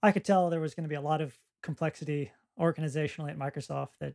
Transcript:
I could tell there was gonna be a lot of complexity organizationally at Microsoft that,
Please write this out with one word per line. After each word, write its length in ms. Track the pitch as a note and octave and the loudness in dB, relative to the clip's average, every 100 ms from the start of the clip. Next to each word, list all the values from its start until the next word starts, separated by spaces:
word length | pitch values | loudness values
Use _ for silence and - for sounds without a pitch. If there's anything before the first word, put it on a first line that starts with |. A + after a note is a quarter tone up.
I 100 | G#3+ | 4
could 120 | F#3+ | 4
tell 260 | - F#3+ F3 | 4 4 4
there 100 | E3 | 2
was 140 | D#3 | -2
gonna 140 | - D#3 | -4 -6
be 60 | |
a 60 | D3 | -4
lot 200 | D3 D#3 | 0 0
of 180 | D3+ - _ _ | -2 -8 _ _
complexity 720 | - D3 D#3+ - D3+ D3 C3+ - _ - | -8 -4 -4 -4 -4 -4 -4 -10 _ 0
organizationally 720 | E3+ D#3 D#3 C#3+ D3+ - D3 | 0 0 -2 -2 -4 -4 -8
at 80 | D3+ | -6
Microsoft 600 | C#3 D3 - C#3+ C#3 _ | -6 -6 -6 -6 -6 _
that, 140 | D3 | -10